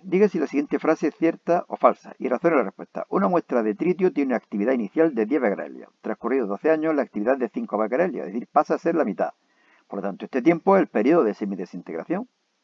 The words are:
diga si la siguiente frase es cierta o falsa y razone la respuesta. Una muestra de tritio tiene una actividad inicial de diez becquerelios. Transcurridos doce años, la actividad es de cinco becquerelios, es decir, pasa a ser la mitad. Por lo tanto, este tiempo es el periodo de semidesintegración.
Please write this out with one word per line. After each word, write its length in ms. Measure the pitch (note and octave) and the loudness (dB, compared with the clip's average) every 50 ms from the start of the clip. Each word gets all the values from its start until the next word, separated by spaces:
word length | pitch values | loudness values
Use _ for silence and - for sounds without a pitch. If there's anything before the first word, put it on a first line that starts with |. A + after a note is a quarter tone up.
| - | -10
diga 240 | F#3+ E3 F#3+ G#3+ G3+ | -2 2 4 4 4
si 100 | - E3+ | 2 0
la 80 | D3 B2+ | -2 -2
siguiente 320 | - C#3 D3 - - C#3 | 0 -2 -2 0 -2 -2
frase 280 | - D3+ D#3+ - - D3+ | 0 0 0 2 0 -4
es 80 | - | -2
cierta 500 | - D#3+ E3 E3 - - - E3+ F3 - - | 0 0 0 0 -2 -2 0 0 0 0 -4
o 80 | A#2 | -6
falsa 400 | - - B2+ G2+ - - - - - | 2 2 2 2 2 -6 -20 -14 -8
y 120 | - B2+ | -4 -4
razone 260 | B2 A#2 - E3+ E3 | -2 0 2 2 4
la 80 | C3+ A2 | 2 2
respuesta. 420 | G2 - - - - - - - - | 0 -4 -10 -16 -12 -10 -10 -8 -2
Una 180 | - F3+ G3 G3 | -2 0 0 2
muestra 340 | F3+ E3+ - - C3+ A#2+ | 0 0 -2 0 -2 0
de 140 | A2 G#2+ G#2 | 0 0 -2
tritio 380 | G#2 - E3+ F3+ D#3 - F#3 C#3+ | 0 0 0 0 2 2 0 2
tiene 160 | D3 C#3 C3 | 0 0 0
una 80 | B2 G#2+ | 0 -2
actividad 340 | - - - G#2 G2+ A#2+ | -2 -4 -4 -2 0 0
inicial 420 | C3+ A#2+ A2 G2 - D#3 D#3+ E3 C#3+ | 0 0 0 -2 0 2 2 2 2
de 120 | A2+ A2 | 0 0
diez 160 | G#2+ C3+ D3+ | 0 0 0
becquerelios. 500 | B2+ G#2+ G2 D#2+ D#2+ D2 C2 B1+ A#1+ - _ _ | 2 0 0 -2 -6 -10 -12 -16 -18 -20 _ _
Transcurridos 480 | - G#2 A2 - - A2+ B2+ C3+ A#2+ F#2+ | -8 -8 -8 -6 -4 -2 0 0 0 -2
doce 240 | G2+ F#2+ - D3+ | -4 -2 0 0
años, 240 | D#3+ D#3 D#3 D#3+ D#3 | 0 2 0 -2 0
la 60 | C#3 | 0
actividad 320 | B2 - - G#2+ G#2 A#2 C3+ | -2 -4 -4 -4 0 0 0
es 60 | C3+ | 0
de 80 | B2 A2 | -2 -4
cinco 280 | - B2+ A#2 - - G#2 | -4 -6 -8 -4 -2 -2
becquerelios, 480 | A2 G#2 A#2 C#3 F3+ F#3+ B2+ - C2+ | -2 0 0 0 0 0 -2 -6 -8
es 60 | F2+ | -6
decir, 160 | F#2+ A#2+ - - | -8 -8 -8 -2
pasa 280 | - D3 D3+ - D#3+ | 0 0 0 2 -2
a 20 | C#3 | -2
ser 180 | - D#3+ E3 | -2 -2 0
la 80 | D#3+ C#3+ | 0 0
mitad. 300 | A#2 F#2 - F#2+ D2+ - _ _ _ _ _ _ _ _ _ _ - | -2 -2 -4 -4 -6 -6 _ _ _ _ _ _ _ _ _ _ -14
Por 100 | - G2+ | -10 -8
lo 60 | F2+ | -8
tanto, 200 | G2+ F#2+ G2+ A2 | -8 -8 -8 -10
este 180 | - - C3 | -6 -4 0
tiempo 360 | A#2+ D#3 E3+ E3 - G3 G3 G3 | 2 2 2 2 2 4 4 4
es 40 | D#3 | 4
el 40 | - | 2
periodo 380 | - A#2+ G#2 B2+ E3 F3 C#3 | 0 0 2 4 4 4 4
de 80 | G#2+ G2+ | 2 0
semidesintegración. 960 | - A2 G2 G2 F2+ F#2 - - F2+ E2 - E2 E2 D#2+ - D#3 F#3+ B3+ - _ _ _ _ _ _ | -2 -6 -6 -6 -8 -8 -10 -12 -14 -12 -10 -10 -10 -6 -6 -6 -6 -6 -10 _ _ _ _ _ _